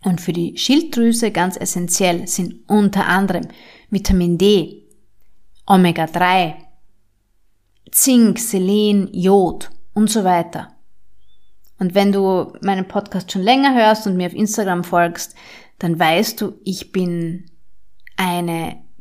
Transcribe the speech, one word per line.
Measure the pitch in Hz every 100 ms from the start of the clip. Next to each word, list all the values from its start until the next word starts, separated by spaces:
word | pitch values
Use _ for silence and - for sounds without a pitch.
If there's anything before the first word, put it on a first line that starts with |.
Und | - 175
für | -
die | 170 170 -
Schilddrüse | - 269 330 - 233 233 226
ganz | 202 180 185
essentiell | 185 - 175 - 185 175 180
sind | - 175 - -
unter | 208 202 196 -
anderem | 180 196 175 165 - - - -
Vitamin | 196 190 190 175 170
D, | 190 208 160 - _ _ _ - - - - - -
Omega-drei, | 196 180 165 160 175 180 185 170 160 - - - _ _ _ _ _ _ _ _ _ -
Zink, | - - 254 220 190
Selen, | - 196 185 208 208 202 190
Jod | - 180 202 175 - - - -
und | - 214
so | 226
weiter. | 185 175 170 - - - - - - - - - - - - -
Und | 185
wenn | 185 202
du | 196 190 185 - -
meinen | 185 190 185
Podcast | 208 202 190 -
schon | 190
länger | 190 262 277
hörst | 254 214 220 214
und | 180
mir | 180
auf |
Instagram | 175 214 214 196 175
folgst, | 175 175 170 170 - - - - - -
dann | 175 165
weißt | 165 165 226 -
du, | 196 -
ich | - 185 -
bin | 190 180 170 165 175 - - - - - - - -
eine | 185 175 175 165 160 - - -